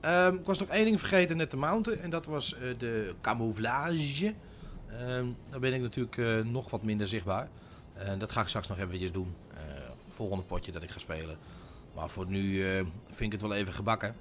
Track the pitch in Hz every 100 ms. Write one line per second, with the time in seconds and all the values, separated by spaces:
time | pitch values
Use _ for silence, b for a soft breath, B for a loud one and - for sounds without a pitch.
0 | 151 175 180 185 180 190 196 185 220 214
1 | - 190 180 165 156 135 147 208 220 208
2 | 175 165 156 151 - - 127 123 120 113
3 | 101 87 - 117 113 107 113 127 156 165
4 | 147 139 202 214 B B B B - 117
5 | 123 127 123 120 - 131 131 131 123 -
6 | 120 - 117 110 110 123 - 113 107 107
7 | 101 110 92 95 147 B B B B -
8 | 98 98 107 - 104 113 95 90 95 90
9 | 92 92 90 87 - - 78 71 64 64
10 | - - 104 95 92 87 - 85 82 -
11 | - 80 80 78 B B B B B -
12 | 82 - 90 98 98 95 95 95 92 87
13 | - - 110 101 104 104 98 92 104 110
14 | 104 117